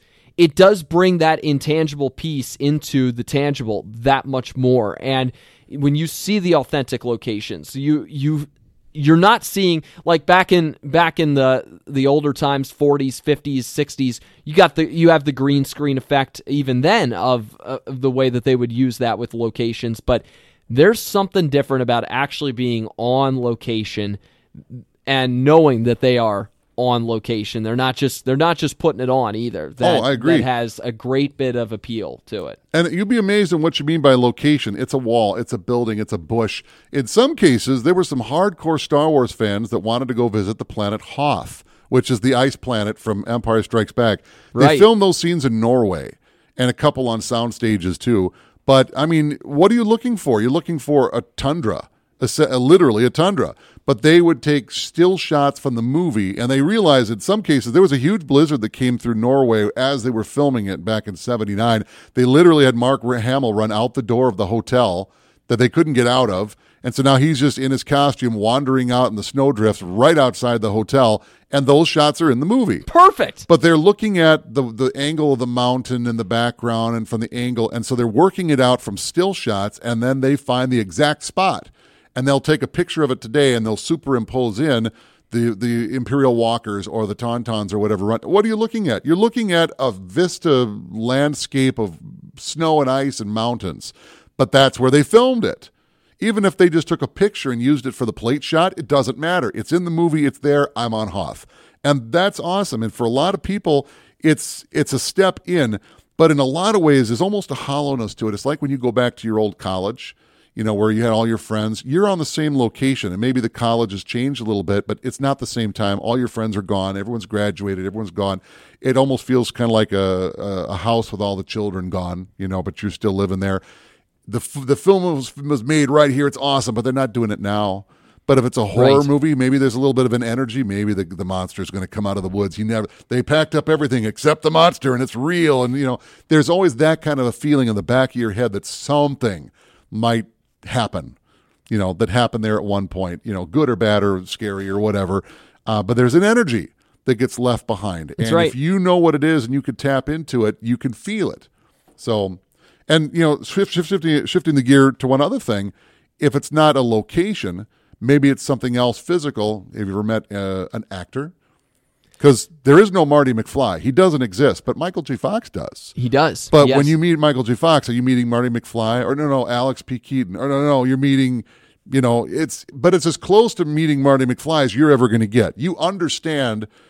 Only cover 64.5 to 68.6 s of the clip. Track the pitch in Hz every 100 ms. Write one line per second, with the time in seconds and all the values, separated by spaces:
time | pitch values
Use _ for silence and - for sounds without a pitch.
64.5 | 113 - 127 113 90 95 _ _ _ -
65.5 | 113 123 165 160 127 120 127 120 92 104
66.5 | - _ _ 127 127 135 135 151 139 143
67.5 | 131 131 131 - 143 143 - 123 110 107
68.5 | 131